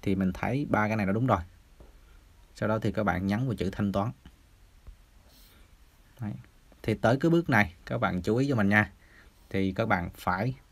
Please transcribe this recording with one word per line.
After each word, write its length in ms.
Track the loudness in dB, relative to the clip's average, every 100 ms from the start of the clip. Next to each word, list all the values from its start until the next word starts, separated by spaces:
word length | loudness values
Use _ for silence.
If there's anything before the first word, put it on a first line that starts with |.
Thì 120 | 0
mình 180 | 0 0
thấy 340 | 0 -2 -2 0
ba 180 | 0 0
cái 80 | 0
này 100 | 0
nó 60 |
đúng 140 | 0 2
rồi. 140 | 2 0 -16 -20 -20 -20 -20 -20 -20 -20 -20 -20
Sau 140 | -6 -2
đó 100 | 0
thì 140 | -2
các 120 | 0
bạn 220 | 0 0 0
nhấn 200 | 0 0
vào 80 |
chữ 160 | -2 -4
thanh 200 | 0 0
toán. 180 | 0 -2 -4 -16 -20 -20 -20 -20 -20 -20 -20 -20 -20 -20 -20 -20 -20 -20 -20 -20 _ -20 -10
Đấy. 120 | -10 -10 -14 -20 -20 -10
Thì 120 | -4
tới 220 | 0 2 4
cái 100 | 4
bước 200 | 2 4
này 240 | 2 2 -2 -8
các 120 | -2
bạn 240 | -2 -2
chú 140 | 0 0
ý 120 | 0
cho 80 | 2
mình 120 | 4
nha. 240 | 4 2 -4 -20 -20 -20 _ -8
Thì 220 | -2 -2
các 160 | -2 0
bạn 220 | 0 -2
phải 400 | -6 -4 -2 -2 -6 -14